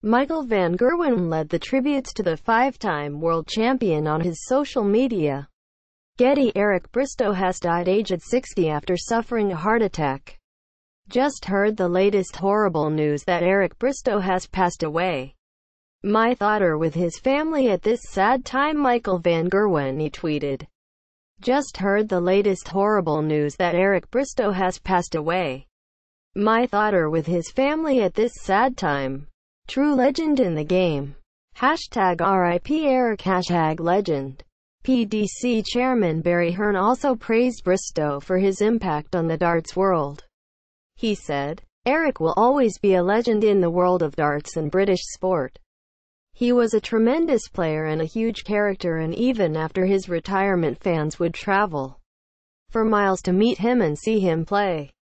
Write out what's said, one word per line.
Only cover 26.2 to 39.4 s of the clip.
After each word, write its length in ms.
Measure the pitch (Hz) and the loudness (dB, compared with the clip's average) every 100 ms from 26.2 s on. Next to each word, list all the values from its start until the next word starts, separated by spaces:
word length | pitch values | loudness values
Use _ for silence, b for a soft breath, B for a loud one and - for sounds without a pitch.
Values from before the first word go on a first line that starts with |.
| _ - | _ -2
My 320 | 208 226 247 | 2 2 2
thought 260 | 202 214 | 0 2
are 160 | 190 156 | 2 2
with 160 | 165 160 | -2 0
his 260 | 175 165 | -4 -2
family 500 | - 269 311 320 262 | 0 0 0 0 2
at 120 | 190 | 2
this 200 | - 233 - | 0 -2 -2
sad 360 | - 196 262 254 | 0 2 2 0
time. 500 | 170 143 135 135 143 _ _ _ - | -2 -2 -4 -8 -12 _ _ _ -8
True 280 | - 294 277 | 0 2 4
legend 440 | 254 277 320 277 | 2 2 0 2
in 160 | 208 156 | 2 0
the 80 | |
game. 520 | 151 180 180 143 139 - _ _ _ - | 0 2 2 0 -6 -12 _ _ _ -2
Hashtag 640 | 254 330 - 240 190 170 | -2 -2 -4 0 0 2
R 240 | 175 190 175 | 0 2 2
I 140 | 175 | 0
P 260 | - 311 302 | -2 -2 2
Eric, 360 | 262 240 208 | 2 0 -2
hashtag 580 | 185 185 175 175 156 160 | 0 0 0 0 0 0
legend." 640 | 165 185 196 147 135 135 - _ _ _ | 0 0 0 -4 -4 -12 -20 _ _ _
P 220 | - 262 208 | -2 0 0
D 200 | 214 202 | -2 -2
C 380 | - 247 226 | -2 -2 -2
chairman 560 | 202 240 254 254 180 160 | -2 -2 0 2 0 0
Barry 320 | 170 175 170 | 0 2 0
Hearn 240 | 175 208 196 | 0 0 2
also 400 | 202 254 285 240 | 2 2 0 -2
praised 480 | - 226 254 233 | 0 2 2 0
Bristow 560 | - 190 - - 151 143 | 0 0 0 -4 -2 -4
for 180 | - 185 | -2 0
his 240 | 196 190 | 2 2
impact 540 | 208 233 196 151 147 180 | 0 0 0 -4 -2 -2
on 120 | 165 | -2
the 100 | |
darts 380 | 165 | 0